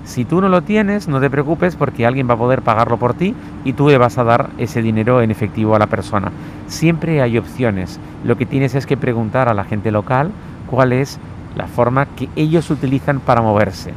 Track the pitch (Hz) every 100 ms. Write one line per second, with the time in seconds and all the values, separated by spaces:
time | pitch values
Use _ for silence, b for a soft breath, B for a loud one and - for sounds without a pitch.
0 | - - 117 165 190 180 151 214 208 208
1 | 190 135 139 135 143 160 180 151 147 -
2 | 117 131 127 117 120 131 - 110 117 113
3 | 123 123 185 240 B B - 131 143 135
4 | 120 123 117 117 - - 117 120 113 110
5 | 110 127 113 107 104 110 107 107 104 107
6 | 92 104 95 B B B - - 160 165
7 | 165 156 123 117 - - 120 98 90 -
8 | B B 117 120 127 135 135 135 - 135
9 | 135 117 110 120 127 104 95 104 107 104
10 | 98 127 165 214 B B - 127 127 127
11 | 139 - - - - - 101 - 120 131
12 | 139 - 127 - 156 165 - 143 131 135
13 | - 139 - 120 110 104 104 - 87